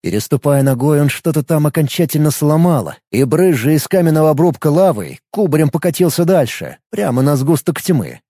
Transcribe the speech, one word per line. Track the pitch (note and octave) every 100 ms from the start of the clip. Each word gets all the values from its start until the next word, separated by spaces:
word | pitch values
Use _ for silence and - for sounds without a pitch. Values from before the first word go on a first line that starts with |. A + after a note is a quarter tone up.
Переступая | - G3+ - C#3 D3 C#3
ногой, | C#3 B2 C#3+ D3
он | C#3+
что-то | - E3+ D3+
там | C3+ D#3 D3
окончательно | E3 D3 - D#3 D3 D3+
сломал, | - D3 D#3 F3 D3 E2+ - _
и, | A2+ C3+
брызжа | D#3 F#3 C#3+ B2+
из | D#3 -
каменного | F#3+ E3+ D#3 D#3
обрубка | C#3+ F3 - D#3
лавы, | D3+ F#3+ A2 D#2+ - _
кубарем | - F#3+ D#3 D3+
покатился | D#3+ F3+ - F3+ -
дальше, | E3+ F#3 B2 - C#2 - _
прямо | G#3 G3 B2
на | C3+ C#3
сгусток | C3+ D#3+ - D3
тьмы. | - D#3 D#2 B1